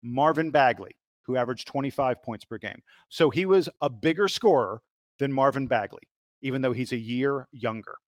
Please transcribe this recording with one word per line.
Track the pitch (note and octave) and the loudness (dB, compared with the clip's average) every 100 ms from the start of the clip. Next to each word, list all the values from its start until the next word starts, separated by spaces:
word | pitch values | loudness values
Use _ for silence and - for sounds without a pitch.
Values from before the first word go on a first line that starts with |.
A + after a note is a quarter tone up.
Marvin | A#2+ B2+ D3+ D#3 D#3+ | -6 2 2 4 2
Bagley, | D3 C3 A2 G2 - _ _ | 4 4 2 -8 -16 _ _
who | - B2+ | -4 -2
averaged | A#2+ B2 - | -2 -4 -6
twenty-five | C#3 C#3 - C3 A#2+ | -4 -4 -2 -2 -2
points | - A2 | -6 -12
per | - A2+ | -12 -12
game. | - - _ _ _ | -10 -14 _ _ _
So | - D#3 | 2 2
he | C#3+ F#3 | 2 4
was | F#3+ D3+ _ | 4 2 _
a | C#3+ | -6
bigger | A2+ D#3 E3 G3 | -2 -2 0 -2
scorer | - A3 D3+ G2+ A2 _ _ _ _ | 2 4 4 2 -6 _ _ _ _
than | C#3 | -4
Marvin | C3+ C3+ C#3 C3 | 2 2 2 0
Bagley, | B2 G2+ - _ _ _ _ | -2 -2 -10 _ _ _ _
even | C3+ C3 | -6 -2
though | C3 | -2
he's | A#2 B2 | -2 -4
a | B2 | -6
year | A2+ B2 C#3 C#3 B2+ | -6 -2 -2 -2 -8
younger. | B2 A2+ A2 - - | -8 -6 -6 -12 -18